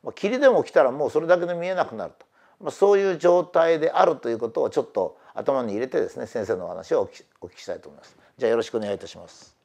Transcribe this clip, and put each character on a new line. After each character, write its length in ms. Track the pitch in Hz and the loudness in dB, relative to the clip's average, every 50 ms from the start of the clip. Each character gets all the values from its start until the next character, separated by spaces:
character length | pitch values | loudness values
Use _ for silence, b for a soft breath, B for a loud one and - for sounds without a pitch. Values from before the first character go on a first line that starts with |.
ま 60 | _ 123 | _ -14
あ、 40 | - | -10
霧 240 | - - 202 247 247 | -6 -4 -4 -2 4
で 100 | 285 269 | 4 6
も 160 | 233 165 123 | 6 4 0
来 60 | - | 2
た 140 | - 175 147 | 2 4 4
ら 60 | 127 | 4
も 180 | 123 143 151 117 | 2 0 -4 -2
う 20 | |
そ 100 | - 151 | -2 -2
れ 60 | 160 | 2
だ 120 | 165 180 175 | 2 2 2
け 60 | 175 | 2
で 80 | 175 | -4
見 140 | 180 170 170 | -4 -6 -4
え 80 | 185 185 | -4 -2
な 100 | 180 147 | -2 -4
く 100 | 117 117 | -4 -4
な 120 | 107 92 | -10 -12
る 80 | 78 - _ | -12 -14 _
と、 60 | - b b b b b b b | -20 b b b b b b b
ま 60 | - 151 | -12 -12
あ、 20 | |
そ 220 | - - 196 202 | 0 2 4 6
う 60 | 208 196 | 6 4
い 140 | 196 196 | 4 0
う 60 | 180 151 | -2 2
状 260 | 160 175 175 180 175 | 2 4 4 4 2
態 340 | 175 - 170 165 165 165 156 | 0 2 2 4 4 2 2
で 120 | 151 160 | 0 0
あ 120 | - - 190 | 2 4 2
る 100 | 175 156 | 2 2
と 140 | 127 - 120 | -2 -4 -4
い 20 | |
う 60 | 117 110 | -4 -4
こ 100 | 117 113 | -4 -4
と 140 | - - | -2 -2
を 80 | 139 107 | -2 0
ち 80 | - 151 | 0 -2
ょ 20 | 123 | -4
っ 0 | |
と 320 | - _ 104 92 82 B B B B B | -2 _ -4 -4 -4 B B B B B
頭 280 | - 107 139 139 131 123 | -6 -4 -2 -2 -2 -2
に 100 | 110 98 | -4 -4
入 60 | 107 | -4
れ 80 | 127 131 | -6 -4
て 120 | - 160 | -2 -4
で 80 | 110 - | -4 -4
す 100 | - - | -6 -12
ね、 80 | 123 | -14
先 200 | - - 120 104 | -8 -8 -8 -4
生 100 | 101 107 | -4 -4
の 80 | 92 90 | -4 -4
お 40 | 85 | -10
話 260 | 90 87 - - 123 | -12 -12 -6 -2 -2
を 80 | 113 | -2
お 40 | 101 95 | -2 -2
聞 20 | |
き、 140 | - - - _ _ _ | -8 -20 -20 _ _ _
お 40 | - 87 | -20 -20
聞 80 | _ | _
き 40 | - | -18
し 60 | - | -12
た 80 | - 90 | -12 -12
い 60 | 85 | -12
と 100 | - 76 | -12 -20
思 80 | 73 71 | -20 -20
い 20 | |
ま 60 | - | -20
す。 100 | - _ b b b b - | -20 _ b b b b -4
じ 80 | 123 | 0
ゃ 20 | 110 | 0
あ 20 | |
よ 60 | 113 | 0
ろ 60 | 117 | 0
し 80 | 110 - | -2 -2
く 80 | - 113 | -4 -6
お 20 | |
願 100 | 107 101 | -4 -4
い 20 | 101 | -6
い 40 | 92 | -8
た 80 | - | -8
し 120 | - - 90 | -16 -18 -18
ま 100 | 87 85 | -20 -20
す。 260 | - - - - _ _ | -20 -20 -20 -20 _ _